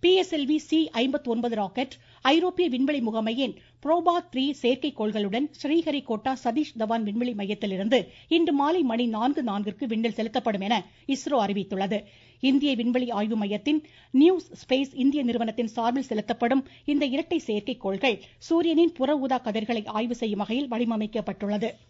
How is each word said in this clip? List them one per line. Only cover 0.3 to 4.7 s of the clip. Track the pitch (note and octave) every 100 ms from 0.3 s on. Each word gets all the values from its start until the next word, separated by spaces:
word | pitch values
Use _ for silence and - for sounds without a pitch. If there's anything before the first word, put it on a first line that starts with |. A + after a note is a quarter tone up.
| D#4+
எல் | C4+
வி | D4+
சி | - D#4 D#4 -
ஐம்பத்தொன்பது | C4 C#4+ C#4+ A3+ A#3+ A3+
ராக்கெட் | G3 - C4+ - - - B3+
ஐரோப்பிய | D#4 F4+ F4+ F4+
விண்வெளி | B3 C4+ D4 A#3
முகமையின் | A3 A3 A#3 C4 - - _
புரோபா | C#4 E4+ E4+ F4 F4
த்ரீ | B3 C4+ C#4+
செயற்கைக்கோள்களுடன் | A#3+